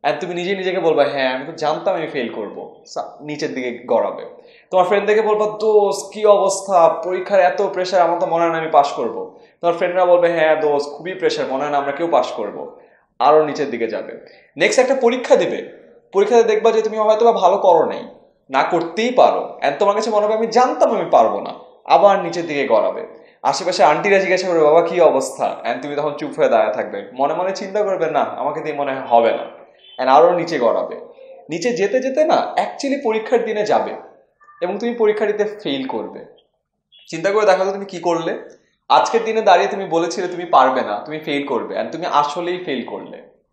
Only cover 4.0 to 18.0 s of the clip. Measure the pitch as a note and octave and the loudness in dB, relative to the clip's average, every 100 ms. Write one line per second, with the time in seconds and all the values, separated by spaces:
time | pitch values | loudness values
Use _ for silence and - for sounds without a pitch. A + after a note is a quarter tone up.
4 | G2+ - - - - - _ F#3 F3+ G3+ | 0 -6 -14 -18 -20 -20 _ 0 2 2
5 | G#3 G#3+ G#3+ G#3+ G#3 G#3+ G#3+ G#3 G3+ F#3+ | 2 2 2 0 -2 -2 2 4 2 -2
6 | - G#3+ G#3+ G3+ F#3+ F#3+ - F#3 E3 - | -8 0 4 4 4 -2 0 4 4 2
7 | F3 F#3 F#3 G3+ F3+ F3+ G3 F3 F3+ F#3+ | -4 -6 0 2 2 2 -4 -2 -2 2
8 | E3+ E3+ F3 E3 E3+ D#3+ D#3+ D#3 C#3 - | 2 0 0 0 0 -2 2 2 2 -2
9 | A2+ F#2+ - - - _ E3+ E3 F3+ F3+ | -6 -6 -12 -16 -20 _ -2 0 -2 0
10 | F3+ F3 E3+ E3+ D#3 D#3 D3+ C#3+ D3 - | 4 4 4 2 2 2 2 0 -4 -10
11 | E3 - D#3+ C#3+ B2+ C3 D3 C#3+ C#3 C#3 | -12 -2 -2 -2 -4 -4 -2 -2 -2 -4
12 | E3+ C#3+ A2+ - G2+ D2+ C#2+ - - _ | 0 0 0 -6 -8 -8 -14 -16 -20 _
13 | _ _ C3 D#3 D3+ C3+ C#3 A#2 A2+ G2+ | _ _ 4 4 2 -4 -6 -4 -6 -6
14 | - - - - _ - G3 - B3+ C4+ | -10 -16 -20 -20 _ -2 0 2 2 2
15 | A#3 B3+ - C#4+ - - - - - - | 0 0 2 2 2 -4 -10 -16 -20 -20
16 | - F#3+ G#3 A#3+ G#3+ A3 A3 A3 G#3+ G#3+ | -6 -2 4 4 4 4 2 2 -2 0
17 | G#3+ G#3+ A#3 G3+ F3+ G3 G3 E3 B2+ - | 2 4 4 4 2 4 4 4 2 -4